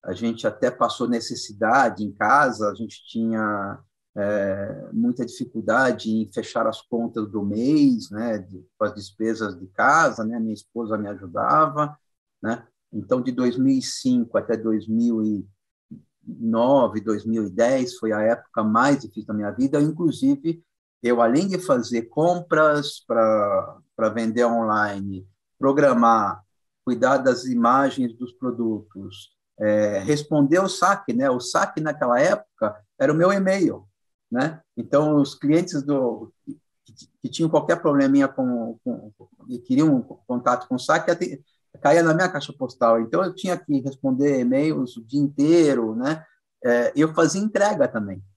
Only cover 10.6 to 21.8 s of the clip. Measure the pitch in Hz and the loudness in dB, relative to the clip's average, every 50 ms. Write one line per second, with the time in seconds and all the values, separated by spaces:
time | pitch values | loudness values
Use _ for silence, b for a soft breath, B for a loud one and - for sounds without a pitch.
10.6 | - _ _ 120 117 107 110 104 104 101 101 98 101 85 85 - 113 127 151 156 | -12 _ _ -8 -6 -4 -4 -6 -6 -8 -10 -12 -14 -10 -6 -4 -2 2 2 2
11.6 | 156 147 143 147 151 147 - _ _ _ _ _ _ _ _ _ - 214 240 - | 2 2 0 -4 -4 -4 -6 _ _ _ _ _ _ _ _ _ -6 -6 -6 -6
12.6 | - _ _ _ _ _ - 107 - - - 127 123 131 123 127 127 123 120 131 | -10 _ _ _ _ _ -10 -10 -2 -2 -2 0 0 -4 -2 0 0 0 0 2
13.6 | 131 135 135 131 - - - - - 131 127 123 113 - - 104 - - 117 113 | 2 2 2 2 0 -4 -10 -4 0 2 2 2 0 0 -2 -2 0 0 -4 -2
14.6 | 113 113 107 107 - 110 110 113 117 120 113 110 107 107 104 101 - - _ _ | 0 -2 -2 -2 -2 -2 0 2 2 2 0 0 0 -2 -2 -4 -6 -12 _ _
15.6 | _ _ _ _ _ _ - - _ _ _ _ _ - - - 117 113 113 113 | _ _ _ _ _ _ -20 -20 _ _ _ _ _ -18 -12 -6 -4 -2 0 2
16.6 | 120 131 143 135 123 107 98 107 101 110 107 101 - 113 113 113 104 98 90 117 | 4 4 4 4 4 2 0 -4 -2 -2 -4 -2 -2 -4 -2 -2 -2 -4 0 0
17.6 | 117 120 135 131 127 120 - - 113 110 107 107 107 113 117 - - _ - 113 | 2 2 2 0 -2 -4 -6 -6 -4 -2 -2 0 0 0 0 -2 -6 _ -4 -2
18.6 | 107 107 107 117 123 143 143 139 - - _ 110 107 - 107 107 104 104 101 120 | 0 2 2 4 4 4 2 0 -2 -12 _ -14 -10 -8 -6 -4 -4 -6 -2 -2
19.6 | 131 135 156 147 147 156 156 160 175 156 - - 131 139 143 139 156 165 165 165 | -2 0 2 2 0 0 0 0 0 0 0 2 2 2 2 2 0 -6 -6 -6
20.6 | _ _ _ _ _ _ _ _ - 120 120 117 117 113 123 151 190 196 185 175 | _ _ _ _ _ _ _ _ 0 0 4 4 4 4 4 2 2 0 -2 -4
21.6 | - - - 120 | 0 0 0 0